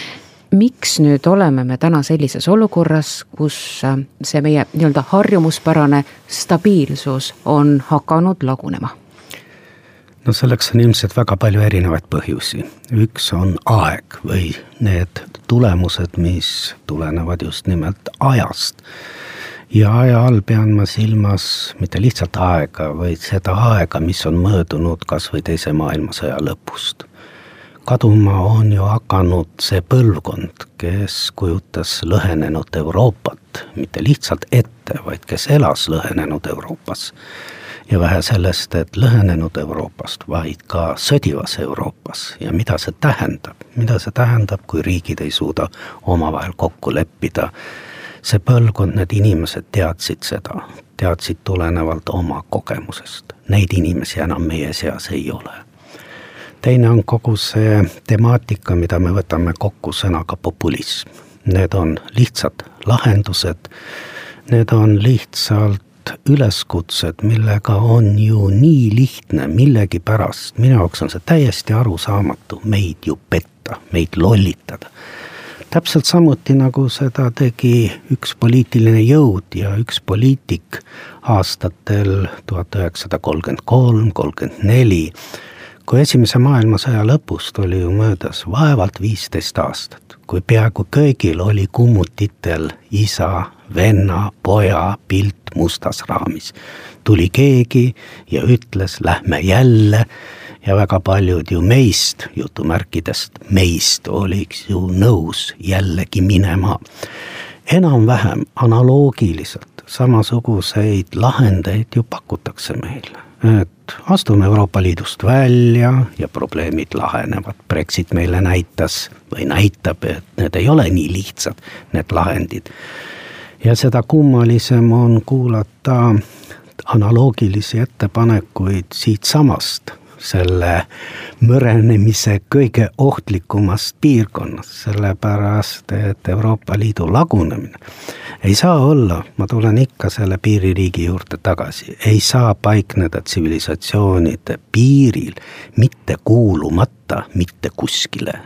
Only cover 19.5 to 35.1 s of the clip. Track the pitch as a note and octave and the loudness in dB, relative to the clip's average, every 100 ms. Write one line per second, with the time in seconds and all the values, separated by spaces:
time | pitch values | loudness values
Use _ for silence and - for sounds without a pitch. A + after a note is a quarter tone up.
19.5 | - - G#2+ G#2 A#2 B2+ A#2 B2 A2+ G2 | -18 -2 2 4 4 4 4 4 2 2
20.5 | A2 G#2+ G#2 G2 - A2 G#2+ G2+ G2 - | 0 2 2 0 -2 0 2 0 0 -4
21.5 | - - - F#2 - B2 - F2 - F2+ | -8 -8 -8 -6 0 0 0 -6 -2 0
22.5 | F2 C#2+ - D#2 D2+ F2 D#2+ - G2 F#2+ | 0 -2 -6 -8 -6 -6 -6 -4 -4 -2
23.5 | G2 A#2+ G#2+ E2 D#2 E2 F2+ D#2 E2+ F#2 | 0 2 2 0 -2 -4 -4 -2 0 2
24.5 | F#2+ D#2+ D#2 E2+ E2 - D2+ - E2 E2 | 0 0 -2 -4 -4 -6 -6 -6 -8 -4
25.5 | E2 D#2+ D2+ D2+ D#2 D#2 - C#2+ C2+ D2 | -4 -2 -2 -2 -4 -6 -6 -6 -4 -6
26.5 | - - - - - - - - - - | -8 -12 -12 -10 -12 -20 -20 -20 -20 -20
27.5 | - - _ - B2 A2+ G#2+ G2+ G2 F#2+ | -20 -20 _ -2 2 4 4 4 2 2
28.5 | A2 G#2+ G2 G2 A2+ - F#2+ F2+ F2+ E2 | 2 2 2 0 -2 -2 0 2 0 -4
29.5 | - - F#2 F2 B2+ A#2 D#2 - - F2 | -8 -4 -4 0 2 4 2 -4 -10 -10
30.5 | - - - E2+ G2 G2+ - - - F2+ | -14 -20 -10 -6 -4 -4 -6 -8 -4 -2
31.5 | F2+ - F2 E2 - E2 - F#2+ D#2+ D2 | -2 -6 -8 -6 -6 0 0 0 -2 -2
32.5 | D#2 - E2 D#2 F2 B2 - - - _ | -4 -6 -6 -2 2 2 0 -8 -10 _
33.5 | - - - C2+ - - D3 - - - | -18 -14 -10 -10 -4 0 0 0 -8 -2
34.5 | B2 - _ - - - | 0 0 _ -12 -10 -10